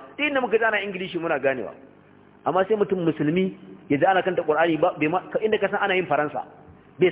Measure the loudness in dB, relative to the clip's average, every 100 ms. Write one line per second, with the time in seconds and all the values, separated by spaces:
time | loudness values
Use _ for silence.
0 | -14 -4 -2 0 0 2 2 0 -4 -8
1 | -6 -4 -2 0 0 -2 -6 -12 -20 -20
2 | -20 -20 -20 -8 -2 0 2 2 0 0
3 | 0 0 0 0 0 -4 -18 -10 -2 2
4 | 4 4 2 0 0 2 2 2 0 0
5 | -2 -2 -4 -2 0 0 -2 -2 0 0
6 | 0 0 -2 -4 -10 -16 -20 -20 -10 2
7 | 2